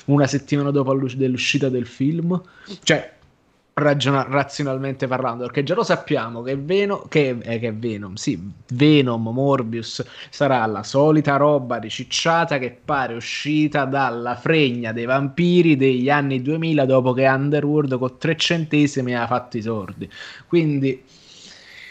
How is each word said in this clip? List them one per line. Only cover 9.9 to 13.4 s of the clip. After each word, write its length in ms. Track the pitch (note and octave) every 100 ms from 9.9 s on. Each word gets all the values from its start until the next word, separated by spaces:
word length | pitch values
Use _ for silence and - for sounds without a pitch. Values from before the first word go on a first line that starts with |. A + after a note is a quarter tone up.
| - - - -
sarà 360 | - C#3 C3 A2
la 160 | A2
solita 540 | A#2 C#3 D3+ D#3 D3 C#3
roba 420 | D3 D3 B2 A#2
ricicciata 800 | A2 - B2 - E3 E3 D#3+ C#3+
che 200 | B2 -
pare 300 | - C#3+ B2
uscita 720 | A#2 - -